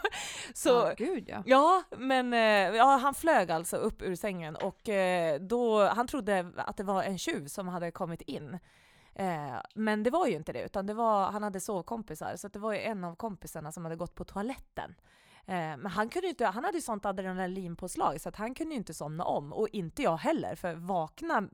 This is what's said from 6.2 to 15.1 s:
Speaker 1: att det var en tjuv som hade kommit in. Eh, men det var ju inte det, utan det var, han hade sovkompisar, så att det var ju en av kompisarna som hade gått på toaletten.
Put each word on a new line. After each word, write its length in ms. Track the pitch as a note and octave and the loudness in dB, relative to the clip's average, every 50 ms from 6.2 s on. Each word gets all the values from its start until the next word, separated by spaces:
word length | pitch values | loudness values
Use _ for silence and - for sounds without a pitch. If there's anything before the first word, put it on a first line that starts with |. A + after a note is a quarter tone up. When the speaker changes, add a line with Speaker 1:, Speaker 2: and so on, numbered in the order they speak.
| G3+ G3+ G3+ F#3+ F3 F3 - - | 0 2 2 0 0 -2 -4 -8
Speaker 1:
att 200 | - - G3+ - | -6 -6 -6 -6
det 60 | G3+ | -2
var 200 | F#3+ G3+ F#3+ E3 | -2 0 0 0
en 140 | - G3 F3 | 0 -2 -4
tjuv 300 | - - E4+ A3+ C#3+ C#3+ | -4 -4 -4 -4 -6 -8
som 200 | - - G3 F#3 | -8 -8 -6 -6
hade 240 | F3+ F3 E3+ E3+ | -6 -4 -4 -6
kommit 300 | E3 - G3 E3 E3 D#3+ | -6 -6 -6 -6 -6 -8
in. 380 | E3 - C4+ - D3+ D3 F3+ F3 - _ _ _ _ _ _ _ _ _ - - | -8 -8 -10 -10 -10 -10 -12 -14 -14 _ _ _ _ _ _ _ _ _ -8 -4
Eh, 400 | G3 F#3 F3 D3+ D3 C#3 B2 G#2+ - - - | -4 -2 -2 -2 -4 -6 -6 -8 -10 -8 -6
men 280 | G#3 A3 A3 G#3+ G#3 G#3+ | -2 0 0 2 2 2
det 60 | A#3+ | 2
var 180 | B3+ E4+ F#4 C#4 | 2 4 2 2
ju 60 | F#3+ | 0
inte 180 | D3+ D#3+ - A#3 | -2 -4 -6 -6
det, 100 | B2 F#2 | -6 -6
utan 200 | - - G#3 F#3+ | -4 -4 -4 -4
det 80 | G3+ G#3+ | -2 -2
var, 380 | A3 A#3 A3+ G#3+ G3+ G3 F#3+ | 0 2 4 4 4 4 2
han 120 | G3 G#3 G#3 | 0 -2 -4
hade 160 | G#3 G3 F#3+ | -4 -4 -6
sovkompisar, 760 | F3 - G#3+ F#3 E3+ - A#3 A3+ G#3 - D#3+ D#3 F3 - - | -4 -4 -4 -4 -4 -6 -6 -8 -8 -10 -10 -10 -8 -8 -8
så 120 | F3 - G3+ | -8 -10 -12
att 60 | - | -10
det 60 | G#3 | -6
var 140 | G3+ A3 G#3+ | -4 -2 -2
ju 60 | F#3 | -2
en 240 | - - A3+ G3+ F3+ | -2 -4 -4 -4 -6
av 120 | F3 E3+ | -8 -8
kompisarna 560 | - - A3+ G3 - - - - E3+ D3+ D3+ | -6 -8 -8 -8 -8 -12 -12 -12 -10 -10 -10
som 120 | D#3+ - E3+ | -10 -8 -8
hade 100 | E3 E3 | -6 -6
gått 200 | E3 F3 E3+ - | -6 -6 -8 -8
på 80 | - F3+ | -10 -12
toaletten. 720 | - - G3 G3+ A#3+ C4+ - - - - - - - E3+ - _ _ | -10 -6 -6 -6 -6 -6 -8 -12 -14 -12 -10 -10 -10 -12 -18 _ _